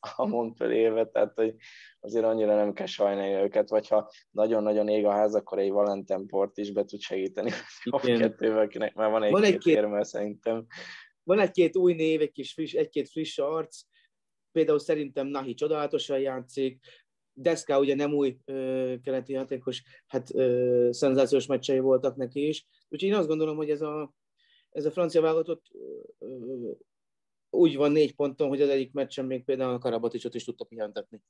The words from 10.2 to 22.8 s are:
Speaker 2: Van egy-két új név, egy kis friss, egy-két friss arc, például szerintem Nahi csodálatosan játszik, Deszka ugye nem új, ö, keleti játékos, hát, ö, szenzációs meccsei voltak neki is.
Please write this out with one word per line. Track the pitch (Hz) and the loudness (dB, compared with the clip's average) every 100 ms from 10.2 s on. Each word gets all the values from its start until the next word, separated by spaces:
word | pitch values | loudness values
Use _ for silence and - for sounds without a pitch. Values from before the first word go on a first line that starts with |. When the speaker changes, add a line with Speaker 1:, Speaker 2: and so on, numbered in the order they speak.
| 104 - 117 113 113 - - - - _ | -6 -6 -4 -4 -6 -16 -18 -18 -20 _
Speaker 2:
Van | - 202 | 0 2
egy-két | 190 190 165 190 | 2 4 2 4
új | 180 | 2
név, | 165 160 156 | 2 2 2
egy | 151 | 0
kis | - 131 | -4 -12
friss, | - 151 | -8 -6
egy-két | 160 151 147 139 | -2 -2 -2 -6
friss | 160 156 - | -6 -8 -4
arc, | 139 160 151 - - _ _ _ _ _ _ | -4 -4 -6 -12 -20 _ _ _ _ _ _
például | 165 156 147 | 0 2 2
szerintem | - 151 143 139 135 | 0 -4 -4 -6 -4
Nahi | 143 131 | -4 -6
csodálatosan | 117 147 151 143 147 - 135 | -4 -2 -2 -2 -4 -2 -2
játszik, | 135 131 127 - 135 131 - - _ _ _ - | -2 -6 -10 -4 -4 -6 -20 -20 _ _ _ -4
Deszka | 147 160 - 139 | -2 0 0 2
ugye | 143 135 | 2 2
nem | 147 | 0
új, | 147 139 127 - | 0 0 -2 -8
ö, | 135 131 131 127 127 | -6 -4 -2 -4 -4
keleti | 131 131 127 | -4 -6 -4
játékos, | 135 131 131 131 127 - - _ | -6 -6 -8 -6 -8 -10 -20 _
hát, | 135 127 | -8 -4
ö, | - 131 123 123 123 120 | 0 2 2 4 4 4
szenzációs | 123 139 131 127 135 139 | 4 2 4 4 2 2
meccsei | 127 135 131 | -2 0 2
voltak | 131 127 135 131 | 4 4 2 -4
neki | 127 139 147 | -6 -4 -2
is. | 151 - _ | -4 -8 _